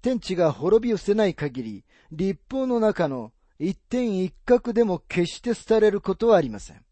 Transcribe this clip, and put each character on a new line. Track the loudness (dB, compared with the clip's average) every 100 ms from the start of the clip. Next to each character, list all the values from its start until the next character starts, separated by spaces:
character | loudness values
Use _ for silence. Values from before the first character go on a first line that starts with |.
天 | -2 -4
地 | -4 0
が | 0
滅 | 2 2 2 2
び |
失 | -2
せ | 0
な | 0
い | 0
限 | -2 -8 -6
り、 | -10 -12 _ _ _
立 | -6 -4 -4 _
法 | -6 -2
の | 0
中 | 0 0 -2
の | -4 -10 _ _ _
一 | -6
点 | -6 _ -4 -2 -2
一 | -4 -6
画 | 2 2 2
で | 0
も | 0 0
決 | _ -2 -2
し | -4
て | -6
廃 | -6 0 4
れ | 4
る | 2
こ | -4
と | -2 4
は | 4
あ |
り | 2
ま | -8
せ | -14
ん。 | -20 _